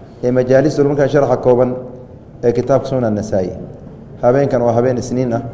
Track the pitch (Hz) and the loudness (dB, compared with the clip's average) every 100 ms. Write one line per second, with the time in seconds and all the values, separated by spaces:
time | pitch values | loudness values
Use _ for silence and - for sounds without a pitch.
0 | - - 123 127 123 131 151 147 139 147 | -20 -6 -2 0 4 4 4 2 0 2
1 | 131 143 127 127 127 123 127 127 - - | 0 2 2 2 2 4 2 -2 -12 -16
2 | - - - - 120 120 113 131 - 131 | -20 -20 -20 -4 -2 0 0 0 0 -2
3 | 113 104 - 101 90 87 - - - - | -2 -2 -2 -2 -4 -8 -14 -18 -20 -20
4 | - - 123 135 139 123 120 113 127 123 | -20 -2 2 2 2 0 2 2 0 -2
5 | - 123 127 117 120 | -4 -4 -2 -4 -6